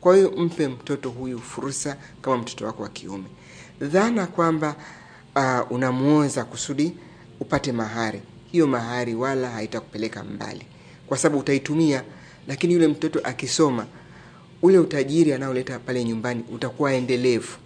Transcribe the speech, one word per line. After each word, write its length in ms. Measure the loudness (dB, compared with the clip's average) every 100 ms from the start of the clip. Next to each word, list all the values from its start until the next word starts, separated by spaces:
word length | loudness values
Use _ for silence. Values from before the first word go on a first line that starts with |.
Kwa 160 | 8 8
hiyo 140 | 6
mpe 380 | 2 -2 0 -4
mtoto 420 | -4 -6 -6 -6
huyu 280 | -8 -8 -8
fursa 580 | -10 -8 -8 -6 -8 -10 -16 -10
kama 140 | -2 -2
mtoto 300 | -2 -8 -8
wako 160 | -8
wa 60 | -10
kiume. 360 | -12 -12 -12 -12 -18 -20 -20 -20 -8
Dhana 460 | 0 2 2 0 -2
kwamba, 500 | 0 2 2 -2 -4 -14 -20 -20 -20 -4
ah, 300 | 0 2 0 -2
unamuoza 760 | -2 0 2 4 4 4 0
kusudi 520 | -6 -8 -8 -2 -2 -4 -18 -20 -20 -12
upate 320 | -2 -2 0
mahari, 500 | -4 -4 -4 -4 -4 -14 -20 -2
hiyo 140 | 2 4
mahari 480 | 2 -2 -4 -4
wala 360 | -2 -2 -2 -4
haitakupeleka 760 | -6 -6 -8 -10 -8 -6 -8
mbali, 420 | -12 -10 -10 -12 -16 -20 -20 -20 -6
kwa 120 | 0
sababu 220 | 2 2
utaitumia, 640 | 2 0 0 2 2 2 -4 -18 -20 -20 -10
lakini 260 | -2 2
yule 140 | 4 4
mtoto 320 | 2 -2 -2
akisoma, 640 | -4 -6 -6 2 2 2 -6 -14 -20 -20 -20 -20 -20 2
ule 160 | 6 6
utajiri 540 | 6 0 0 4 4
anaoleta 460 | 2 -2 -4 -4 -8
pale 260 | -4 -2
nyumbani 400 | -2 -2 -2 -4 -6
utakuwa 400 | -6 -8 -2 0
endelevu. 640 | 2 2 2 4 2 0 -14